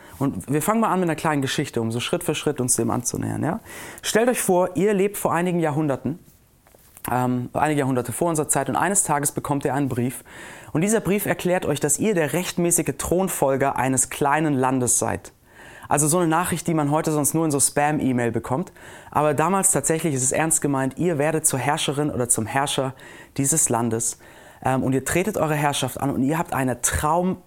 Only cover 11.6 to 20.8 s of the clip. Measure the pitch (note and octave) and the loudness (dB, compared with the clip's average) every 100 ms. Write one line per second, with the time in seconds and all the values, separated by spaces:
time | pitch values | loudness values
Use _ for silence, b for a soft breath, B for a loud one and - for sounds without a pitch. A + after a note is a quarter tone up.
11.6 | - C#3+ D3 - G3+ F#3 D3 E3 F3+ - | 0 0 0 0 2 2 0 0 -2 -2
12.6 | E3+ E3+ D3 C3+ - E3+ F#3+ - C#3 C3+ | 0 2 0 -4 -2 0 0 2 2 2
13.6 | C#3 - B2+ C3 - - C#3+ D3+ D#3+ C3+ | 0 0 0 0 0 0 2 2 2 2
14.6 | B2+ C3 B2 - A2 F#2+ - - B B | 2 2 2 0 0 -4 -8 -20 B B
15.6 | B B B D3 D3 F3 E3+ D#3+ F3+ E3+ | B B B 2 4 4 4 2 0 -2
16.6 | - D#3 C#3+ D3+ D#3+ D3+ C#3 D#3+ D#3+ C#3+ | 0 2 2 2 2 0 2 2 2 2
17.6 | - - D3 D#3 C3 B2 A#2+ A2+ - C3 | 2 2 2 2 0 2 0 -2 -2 -2
18.6 | F#3+ B B B B - D3+ C#3+ D#3+ G3 | -4 B B B B 0 2 4 2 4
19.6 | F#3 D3 C3 D#3+ E3 C3+ C3 - D#3+ - | 2 2 2 0 0 0 0 2 2 2
20.6 | C#3+ C#3 | 2 0